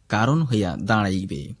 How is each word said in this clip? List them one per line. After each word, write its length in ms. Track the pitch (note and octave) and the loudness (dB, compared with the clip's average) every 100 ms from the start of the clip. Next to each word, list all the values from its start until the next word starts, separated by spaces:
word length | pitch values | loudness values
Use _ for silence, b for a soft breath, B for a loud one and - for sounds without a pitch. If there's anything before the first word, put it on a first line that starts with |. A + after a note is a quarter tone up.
| - | -4
কারণ 340 | G#2 A#2 D#3+ | 0 2 2
হইয়া 340 | D3 A2+ F#2 C#2+ | 2 0 0 -2
দাঁড়াইবে 800 | G2+ A2 G2+ F#2+ F#2 D2 C#2+ - | 0 2 2 -2 -4 -8 -10 -14